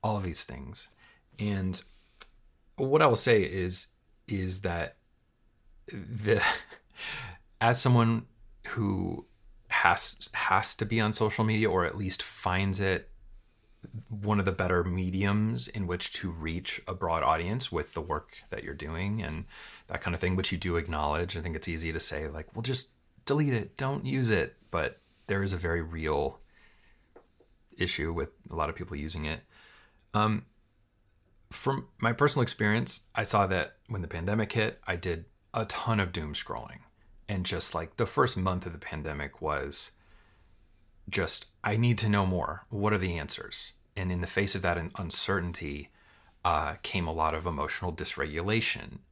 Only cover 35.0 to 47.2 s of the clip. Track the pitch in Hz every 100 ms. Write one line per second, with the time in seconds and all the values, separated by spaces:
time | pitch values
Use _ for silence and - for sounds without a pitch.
35 | 90 82 85 _ _ 117 107 - - 110
36 | 92 90 76 73 - 57 58 - - _
37 | _ - - 98 90 87 - 80 82 -
38 | 117 - 127 - 92 90 90 82 - 80
39 | 78 73 71 - 78 73 69 71 - -
40 | _ - _ _ _ - _ _ _ _
41 | - 98 82 - - _ 104 110 120 113
42 | 104 104 95 92 - - - 104 104 104
43 | 92 85 71 - - - - - _ -
44 | 92 90 85 - 101 98 90 85 82 -
45 | 87 - - 98 87 85 78 71 71 _
46 | _ _ _ _ 87 78 76 76 - 98
47 | 82 80